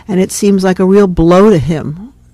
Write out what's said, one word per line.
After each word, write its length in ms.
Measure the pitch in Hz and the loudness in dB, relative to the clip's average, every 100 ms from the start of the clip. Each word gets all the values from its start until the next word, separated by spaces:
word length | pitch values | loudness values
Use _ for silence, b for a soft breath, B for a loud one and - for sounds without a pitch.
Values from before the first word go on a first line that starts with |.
| - | -6
And 80 | 180 | -4
it 100 | 185 | -4
seems 340 | - 202 196 | -2 0 0
like 140 | 185 180 | 0 0
a 60 | |
real 220 | 185 202 196 | 2 2 2
blow 420 | 170 165 180 214 | 0 2 4 4
to 100 | 175 | 2
him, 540 | 131 156 - 160 240 _ _ | -2 -6 -8 -12 -16 _ _